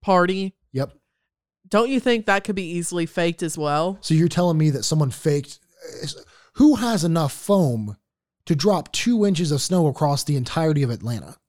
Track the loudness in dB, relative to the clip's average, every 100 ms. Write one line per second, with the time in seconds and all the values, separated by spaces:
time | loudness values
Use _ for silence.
0 | 2 2 2 0 -6 _ _ -6 -6 _
1 | _ _ _ _ _ _ _ 0 2 0
2 | 0 -2 0 -2 -2 -6 -4 -6 -4 -4
3 | -4 -2 -2 -2 -6 -4 -2 0 -2 -4
4 | 0 2 2 2 0 2 2 0 -2 0
5 | 0 0 0 0 -4 -16 _ _ -18 -12
6 | -12 -12 -18 _ _ 4 6 6 2 0
7 | 0 0 0 -4 0 2 2 0 -6 -12
8 | _ _ _ _ -4 0 2 0 -2 -4
9 | 0 2 2 0 0 -2 0 2 2 2
10 | 0 0 -2 -2 -2 -2 0 2 0 -2
11 | -6 -8 -10 -20